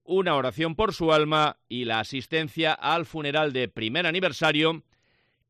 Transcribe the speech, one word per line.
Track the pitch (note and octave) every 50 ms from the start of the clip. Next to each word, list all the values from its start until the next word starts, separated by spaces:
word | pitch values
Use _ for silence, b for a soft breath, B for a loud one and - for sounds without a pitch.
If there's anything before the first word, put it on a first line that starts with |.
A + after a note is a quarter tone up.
| _
una | - F3+ F#3+ F#3+ F3 D3+
oración | C#3 B2+ B2+ - D#3 E3 E3 D3+
por | G#3 A3 G#3 -
su | - E3+ D#3+
alma | D#3 D3+ D3+ D3+ D#3 D#3 D3+ C#3+ - - _ _
y | A#2 B2 B2
la | A2+ A2+ A2
asistencia | G#2+ - C#3 C3+ A#2 - D#3+ D#3+ D#3+ C3 - D#3+ D#3+ D#3
al | D3+ - - C#3 D#3+ E3+ D#3
funeral | - - D#3+ D3 C#3+ C#3 D#3 D#3 D3
de | B2+ C3 B2 -
primer | - A2+ A2 A2 B2+ E3+ F3+
aniversario, | D#3+ E3 F#3+ F#3 E3 C3 - E3 D#3 D3+ D3 D#3 D#3+ E3 D#3 - _ _ _ _ _ _ _ _ _ _ _ _